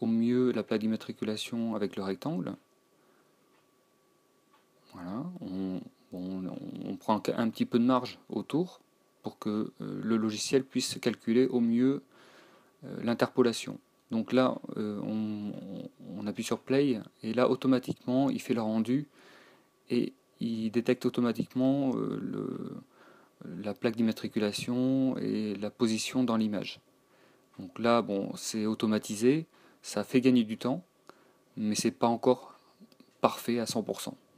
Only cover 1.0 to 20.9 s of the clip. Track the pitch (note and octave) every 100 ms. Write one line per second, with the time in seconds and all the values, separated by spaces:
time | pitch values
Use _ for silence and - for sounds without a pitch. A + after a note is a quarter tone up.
1 | - A2+ G#2+ G#2+ - A#2 A2+ A2 G2+ -
2 | G2 F#2+ C#3+ E3 - - _ _ _ _
3 | _ _ _ _ _ _ _ _ _ _
4 | _ _ _ _ _ _ _ _ _ F#2
5 | F2 A2 E3+ F3 G#2 F#2+ F#2+ F#2 - -
6 | _ F2+ F2+ F#2+ F#2 - - - G2 G2
7 | - G#2+ - - A2+ - A#2+ A#2+ A#2+ B2+
8 | B2 - - - G2 D3 F3+ - _ _
9 | _ _ A2 - A2 G#2+ - - G#2 G2+
10 | G#2+ A2+ A2 G#2+ - C3+ C3 C3 - -
11 | A#2+ G#2+ - A2+ C3 B2 A#2 A#2 C3 C#3
12 | - - - - - - _ _ - -
13 | A2+ A#2 B2+ - A#2+ A2 - G2+ - _
14 | _ A2+ G#2+ A#2+ B2+ - - - G#2+ G#2
15 | G#2+ A2 G#2+ G#2+ G#2 - F#2 F2 - -
16 | - F2+ G#2 G2+ A2 A2+ - C3+ C#3+ A2
17 | - - A2 A2+ B2 B2+ C3+ B2+ - -
18 | - B2+ C#3 - - A#2 A2 A2 A2 C3+
19 | D3 _ - - - _ _ _ _ A#2+
20 | - - _ _ A#2 A2+ A2 A2+ A#2